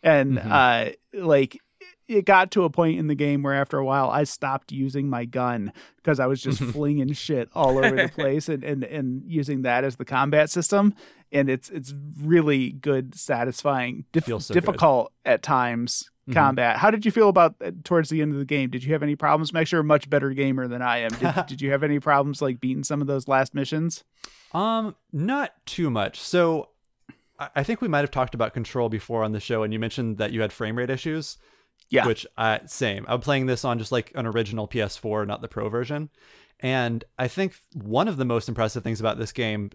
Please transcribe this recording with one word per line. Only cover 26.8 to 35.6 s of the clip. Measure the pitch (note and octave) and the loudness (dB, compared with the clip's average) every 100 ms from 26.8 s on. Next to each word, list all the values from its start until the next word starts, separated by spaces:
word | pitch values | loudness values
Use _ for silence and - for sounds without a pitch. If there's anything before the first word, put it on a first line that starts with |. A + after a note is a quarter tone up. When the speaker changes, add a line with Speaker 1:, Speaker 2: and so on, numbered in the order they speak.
| _ _ _ - _ _ | _ _ _ -20 _ _
Speaker 2:
I, | C#3+ - | -6 -4
I | |
think | C#3+ A#3 | -2 -2
we | A#3 | 0
might | D3+ | 0
have | C#3+ | 0
talked | C#3 B2 | -2 -4
about | A2+ A#2 | -2 -2
Control | - A2+ B2+ A#2 | -2 -6 -2 -2
before | A2 - A#2 | -2 -4 -2
on | A2 | -2
the | G#2+ | -2
show, | - A2+ | -2 -2
and | G#2+ | -2
you | A2 | -2
mentioned | A2+ - A#2 G#2 | -4 -4 -4 -2
that | G#2+ | -4
you | A2 | -2
had | A2 | -4
frame | - G#2+ A2+ | -4 -6 -4
rate | B2 | -4
issues. | C3 E3 D#3 D3 - _ _ _ _ _ | -4 -4 -6 -8 -14 _ _ _ _ _
Speaker 1:
Yeah. | B2+ A#2 | 2 2
Speaker 2:
Which, | A2 - - | -2 -6 -2
uh, | A2+ G#2+ - | 0 0 -4
same. | - A#2+ G2 - | -4 -4 -4 -4
I'm | B2 | -4
playing | A#2+ C#3 C3 | -2 -2 0
this | B2 | -2
on | C3+ A#2 | -2 -4
just, | A2 | -2
like, | B2+ - | -4 -4
an | - A2+ | -8 -4
original | A2+ G#2+ A2+ G#2+ | -2 -4 -4 -6
P | A#2 | -4
S | G#2 - | -4 -6
four, | A2 G#2+ G#2 | -6 -4 -4
not | G#2+ | -6
the | A#2 | -8
Pro | - | -8